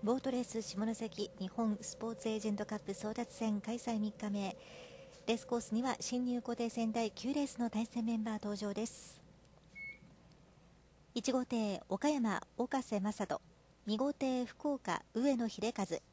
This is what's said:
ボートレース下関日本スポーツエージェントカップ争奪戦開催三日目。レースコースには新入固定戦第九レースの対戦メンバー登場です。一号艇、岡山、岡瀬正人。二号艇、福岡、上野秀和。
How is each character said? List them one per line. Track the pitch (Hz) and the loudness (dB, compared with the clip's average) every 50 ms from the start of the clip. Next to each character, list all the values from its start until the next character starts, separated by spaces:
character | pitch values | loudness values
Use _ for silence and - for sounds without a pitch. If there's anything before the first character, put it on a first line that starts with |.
| - 208 240 | 2 2 2
ボ | 262 | 2
ー | |
ト | - 269 | 2 0
レ | 247 247 247 | 0 0 -2
ー | |
ス | - - 226 | -2 -2 -4
下 | 214 - - 185 214 220 226 | -4 -4 -2 -2 0 0 0
関 | - 233 220 - - 208 - - - | -2 -4 -6 -4 -4 -6 -6 -4 -6
日 | 190 185 | -6 -6
本 | - - 226 220 208 - | -2 0 2 2 2 0
ス | - - - | -2 -8 -8
ポ | - - 226 | -6 -4 -6
ー | 226 | -4
ツ | 220 - 226 | -2 -2 -2
エ | 220 | -2
ー | 220 | 0
ジ | 208 220 | 0 0
ェ | 208 | 0
ン | |
ト | 202 208 | 0 0
カ | - 214 | -2 -4
ッ | 208 | -6
プ | - - 196 | -4 -4 -6
争 | - - 214 214 | -4 -2 -4 -2
奪 | - 233 - - | -2 -4 -4 -2
戦 | - 226 220 208 208 202 | -2 0 2 2 0 0
開 | - 226 240 | -2 -4 -2
催 | - - 233 220 | -2 0 0 2
三 | 208 214 208 | 0 0 -2
日 | - - 208 | -2 -4 -2
目。 | 202 202 196 190 - - - - - - - - - - - - - - - | 0 0 0 -2 -4 -6 -12 -16 -16 -16 -16 -16 -16 -16 -18 -18 -18 -10 0
レ | - 226 | 0 2
ー | 220 | 2
ス | - | 2
コ | - 240 | 0 0
ー | 240 233 | 0 0
ス | - 214 | 0 0
に | 220 247 | 2 2
は | 262 240 - | 2 0 0
新 | - - 247 247 247 | -2 -2 0 0 2
入 | 247 247 240 233 | 2 0 0 0
固 | - 240 | -2 -2
定 | - 233 233 | 0 0 0
戦 | - 233 226 226 214 | 2 2 0 2 2
第 | 233 226 214 | 2 2 0
九 | - - - 247 277 | 0 -2 -2 0 2
レ | 294 285 | 2 2
ー | |
ス | 269 - - | 0 0 0
の | 240 233 | 0 0
対 | - 214 233 | 2 0 0
戦 | 226 - 240 220 | 0 0 0 0
メ | 226 233 220 | 2 2 2
ン | 214 | 2
バ | 226 220 | 0 -2
ー | |
登 | 214 - 208 208 | -2 -2 -2 -2
場 | 196 208 208 202 | 0 -2 -2 0
で | 202 220 | 0 -2
す。 | 233 - - - - - - - - - - - - - - - - - 1077 1077 1077 1077 - - - - - - - - - - - - - - - - - - - - - - - - | -2 -2 -4 -6 -6 -8 -10 -16 -20 -20 -20 -20 -20 -20 -20 -20 -20 -14 -12 -12 -12 -12 -14 -18 -20 -20 -20 -20 -20 -20 -20 -20 -20 -20 -20 -20 -20 -20 -20 -20 -20 -20 -20 -20 -6 -4
一 | 240 - - 254 | -2 0 2 2
号 | 262 254 | 2 2
艇、 | - 247 233 220 208 196 - - - | 2 2 2 2 2 0 -2 -2 -2
岡 | 185 196 - 294 | -2 2 4 4
山、 | 302 285 233 220 196 - - - - - | 4 4 4 2 2 0 -2 -6 -4 -4
岡 | 240 247 - 269 247 | -2 0 2 0 0
瀬 | - 226 202 | 2 0 2
正 | 190 208 214 - 208 | 2 2 0 0 0
人。 | - - - - - - - - - - - - | -2 -2 -4 -4 -10 -20 -20 -20 -20 -20 -10 -2
二 | 208 214 | -2 2
号 | 214 262 285 285 | 4 4 2 2
艇、 | - 277 262 254 254 247 | 2 2 2 2 2 0
福 | 233 - - - 302 285 | -2 -4 -2 0 0 0
岡、 | 269 - - 175 - - - - | 0 0 0 0 0 -2 -2 0
上 | 220 247 285 277 | 4 6 6 6
野 | 233 233 226 | 6 2 0
秀 | - - 196 226 240 | -2 0 0 0 0
和。 | - 196 - 170 - - - | 0 0 0 -2 -4 -4 -10